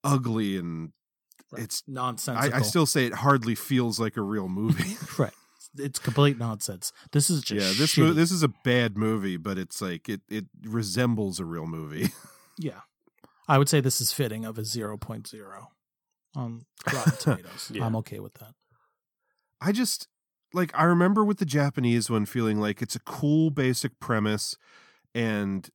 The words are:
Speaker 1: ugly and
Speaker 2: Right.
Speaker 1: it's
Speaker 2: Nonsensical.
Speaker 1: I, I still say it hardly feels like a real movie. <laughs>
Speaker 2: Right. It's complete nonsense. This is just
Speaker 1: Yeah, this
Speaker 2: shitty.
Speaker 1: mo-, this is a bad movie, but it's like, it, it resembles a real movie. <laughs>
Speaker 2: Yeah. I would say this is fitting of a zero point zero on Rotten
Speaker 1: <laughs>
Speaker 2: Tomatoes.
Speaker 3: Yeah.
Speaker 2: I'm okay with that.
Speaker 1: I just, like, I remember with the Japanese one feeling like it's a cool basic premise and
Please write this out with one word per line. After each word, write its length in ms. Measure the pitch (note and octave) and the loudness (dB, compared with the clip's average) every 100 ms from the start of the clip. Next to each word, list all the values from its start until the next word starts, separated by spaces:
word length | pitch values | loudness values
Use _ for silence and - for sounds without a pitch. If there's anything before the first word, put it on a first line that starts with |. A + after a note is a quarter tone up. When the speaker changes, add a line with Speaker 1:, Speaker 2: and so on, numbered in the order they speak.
Speaker 1:
ugly 520 | C#3+ C#3 A#2+ A2+ G#2 F#2+ | 2 2 2 -2 0 -2
and 360 | E2+ E2 D#2+ _ _ _ _ _ _ | -4 -6 -10 _ _ _ _ _ _
Speaker 2:
Right. 100 | - | -12
Speaker 1:
it's 180 | A2+ - - | -8 -8 -8
Speaker 2:
Nonsensical. 680 | C3 B2+ A2+ - A#2 C#3 | -6 -6 -4 -4 0 2
Speaker 1:
I, 40 | B2 | 2
I 40 | |
still 240 | A2 F3 D3+ | 2 2 4
say 200 | D3 B2 | 4 2
it 80 | |
hardly 420 | G2+ C3+ C#3 A#2 G#2+ | 2 4 4 2 -4
feels 420 | - C3 A#2+ G#2+ | 0 0 0 0
like 180 | A2+ A#2 | -2 -2
a 60 | |
real 260 | G2+ G#2+ F#2 | -2 -2 -2
movie. 480 | F#2 A2 - F#3 A3+ | -2 0 2 0 -6
<laughs> 160 | D#3 - | -8 -2
Speaker 2:
Right. 140 | B2+ _ _ _ - C#3+ | -2 _ _ _ -20 -8
It's 220 | C#3 - | -8 -4
complete 360 | - A#2+ C#3+ A#2+ | -2 4 4 4
nonsense. 560 | A#2 G#2+ - F#2 - - - | -4 -4 -8 -8 -12 -12 -2
This 180 | D3 C#3+ | 0 2
is 120 | D#3+ | 0
just 100 | - G#2 | 0 0
Speaker 1:
Yeah, 120 | F#2+ G2 | 0 2
this 160 | D3+ | 2
Speaker 2:
shitty. 140 | - D#3+ | 6 6
Speaker 1:
mo-, 40 | |
this 200 | D#3+ E3+ | 6 4
is 100 | F3+ | 4
a 60 | D3 | 2
bad 480 | - B2+ B2 A#2 G2+ | 2 2 2 2 0
movie, 400 | A2 A2 G2 F2+ | 0 0 -2 -4
but 200 | F#2 F#2 | -4 -6
it's 240 | F2+ - | -6 -6
like, 280 | F#2+ E2+ - | -6 -6 -6
it, 120 | G2 _ | -8 _
it 180 | G#2+ F#2+ - | -10 -10 -16
resembles 760 | A2 A#2 G2+ F#2+ B2 A2 G2 F2+ | -6 -4 -2 0 0 0 -4 -4
a 60 | |
real 220 | E2+ E2 E2 | -8 -8 -8
movie. 420 | D#2+ D#2 D#2 G2 - - | -8 -8 -4 -4 -4 -20
<laughs> 240 | _ _ - | _ _ -12
Speaker 2:
Yeah. 220 | D#3 - - _ _ _ _ _ - | -12 -12 -20 _ _ _ _ _ 2
I 80 | C#3 | 4
would 120 | C#3+ | 6
say 120 | D3+ | 4
this 200 | B2+ - | 2 0
is 120 | A#2+ | -4
fitting 320 | - B2 G#2+ | -2 -4 -4
of 140 | A2 A2+ | -8 -8
a 60 | |
zero 320 | G#2+ A#2 G#2+ G#2 | -8 -6 -8 -8
point 300 | - A2 A2 | -10 -12 -12
zero 420 | A2 G2 G2 - _ _ _ _ _ _ | -18 -18 -20 -20 _ _ _ _ _ _
on 320 | C#3 A#2+ A#2 - _ - | -10 -8 -10 -16 _ -4
Rotten 240 | - E3 - | 0 0 2
Speaker 1:
<laughs> 40 | |
Speaker 2:
Tomatoes. 500 | - A2 - - - | -2 -2 -6 -16 -10
Speaker 3:
Yeah. 120 | - A2+ | -6 -2
Speaker 2:
I'm 80 | A2 | -4
okay 220 | - G2+ | -6 -14
with 140 | G2+ | -14
that. 200 | - G#2+ _ _ _ _ _ _ _ _ _ _ _ | -18 -20 _ _ _ _ _ _ _ _ _ _ _
Speaker 1:
I 100 | D#3+ | -2
just, 360 | G#3 B3 - - _ _ _ _ | 0 0 -2 -10 _ _ _ _
like, 200 | F3 F3 | -2 0
I 80 | - | 4
remember 400 | E3 F3 F3+ G#3 | 6 6 6 4
with 140 | G#3 G3+ | 2 2
the 60 | E3+ | 0
Japanese 640 | D3 C#3+ C#3 A#2+ A#2 G#2+ | 2 2 2 2 2 2
one 160 | A2+ G2+ | 0 0
feeling 340 | B2 A2+ G#2+ | 0 0 2
like 220 | G#2+ G2+ | 0 -2
it's 140 | A#2 - | -6 -8
a 40 | |
cool 500 | - - D3 D#3 D#3+ | -10 -2 2 4 4
basic 480 | C#3+ C3 B2 A#2 _ | 2 0 0 -4 _
premise 560 | - A2 G#2+ G#2+ - - _ - _ _ _ | -2 2 2 0 -4 -10 _ -20 _ _ _
and 540 | A#2+ A2+ G#2+ G2+ F#2+ - | -4 -2 -2 -2 -4 -8